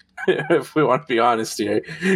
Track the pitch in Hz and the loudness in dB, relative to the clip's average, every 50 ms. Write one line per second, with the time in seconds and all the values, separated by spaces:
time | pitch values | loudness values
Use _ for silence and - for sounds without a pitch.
0 | _ _ _ - - 190 - - 151 151 170 143 127 - - 156 147 120 127 151 | _ _ _ -4 -2 -2 0 0 0 0 0 0 0 -2 0 0 2 2 2 0
1 | 151 - 123 113 117 120 117 110 113 - - - 107 101 107 - - - 160 156 | 0 -2 0 2 4 2 2 0 -2 -6 -6 -4 -2 -2 -2 -2 -4 -6 -10 -4
2 | 175 190 190 | 0 0 0